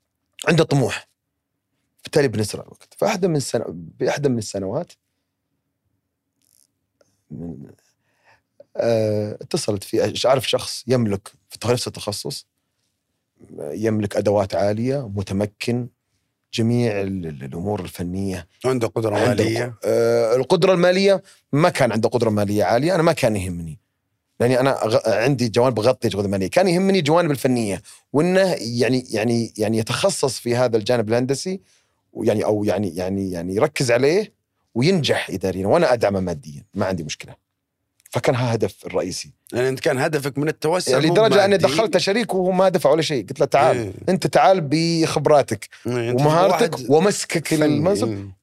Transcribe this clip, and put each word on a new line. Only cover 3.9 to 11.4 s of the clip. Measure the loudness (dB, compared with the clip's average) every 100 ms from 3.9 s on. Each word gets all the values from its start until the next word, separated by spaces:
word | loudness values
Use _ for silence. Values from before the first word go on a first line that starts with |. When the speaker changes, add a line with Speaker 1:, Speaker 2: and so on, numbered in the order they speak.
| -6 -4 0 0
Speaker 1:
من | -2
السنوات، | -4 -6 -6 -6 -8 _ _ _ _ _ _ _ _ _ _ _ _ _ _ _ _ _ _ _ _ _ _ _ -18
من، | -14 -14 -14 -18 _ _ _ _ _ _ _ _ _ -12 -2
آه، | 0 2 2 -2 -4 -8
اتصلت | -6 -6 -2 -6
في، | -2 -2
أش-، | 0 0 2
أعرف | 2 0
شخص | -2 -4 -8 0
يملك | 0 0 -2 -8 _